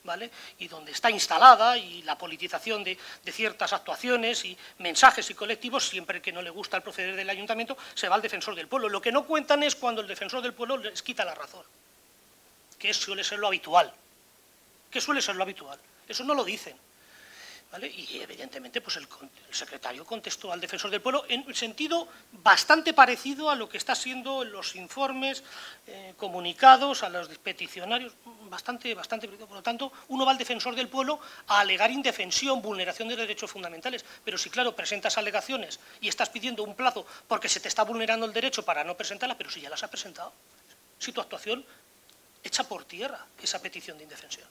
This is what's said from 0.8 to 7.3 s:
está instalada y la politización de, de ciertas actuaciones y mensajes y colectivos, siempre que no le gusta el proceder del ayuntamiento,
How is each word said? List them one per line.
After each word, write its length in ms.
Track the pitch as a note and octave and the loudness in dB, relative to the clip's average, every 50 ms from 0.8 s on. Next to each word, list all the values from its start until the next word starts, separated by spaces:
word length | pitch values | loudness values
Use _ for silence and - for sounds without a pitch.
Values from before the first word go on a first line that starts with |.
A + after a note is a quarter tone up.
| D3+ D3+ - | -14 -10 -10
está 180 | - - A#3 | 2 2 2
instalada 640 | A3 F#3+ - - E3+ E3 A3 C4 B3 G#3 A3 A#3+ B3 | 4 4 2 2 6 12 12 12 12 12 10 4 4
y 240 | A#3+ G3+ F3+ E3+ F3 | 2 -2 -6 -12 -12
la 160 | D#3+ D#3 D3 | -6 -6 -6
politización 680 | - F3+ E3+ D#3+ D3+ F3 F3 - F#3+ - A3 A3 G#3 G3+ | -4 -4 -10 -8 -8 -8 -6 -6 -6 -4 -4 -4 -2 -2
de, 140 | F#3 F#3 - - - - - - | -6 -6 -8 -10 -16 -16 -14 -12
de 80 | F#3 | -12
ciertas 400 | - - A3 G#3+ - - G3+ - | -6 -2 -2 -2 -2 -2 -2 -2
actuaciones 760 | G3 - - - D#3 - - B3 B3 A#3+ A3+ A3+ A#3+ A3 - | -2 -4 -4 -6 -8 -4 0 0 0 2 2 0 -2 -2 -4
y 120 | F#3 F#3 - - - - _ | -8 -12 -14 -18 -20 -16 _
mensajes 500 | F3+ F3 D#3+ - C4+ B3+ - - G#3+ - | -6 -2 4 10 10 10 10 10 -4 -6
y 60 | G3 | -8
colectivos, 520 | - G#3 G3+ A3+ G#3+ - B3 A3+ C4+ - | -8 -4 -4 -4 -4 -4 -4 -2 -2 -2
siempre 360 | - - F#3 E3+ - F#3 F3+ - | -2 -4 -6 -6 -6 -8 -6 -6
que 80 | F#3+ | -8
no 100 | E3+ F3 | -8 -6
le 80 | F#3 G3+ | -8 -8
gusta 280 | - G3+ G3 - - | -8 -10 -8 -4 -4
el 40 | F#3 | -4
proceder 340 | - G#3 E3+ - F#3 F#3 F#3+ | -4 -6 -8 -6 -6 -4 -4
del 140 | F#3+ F#3+ | -4 -4
ayuntamiento, 480 | F#3+ | -4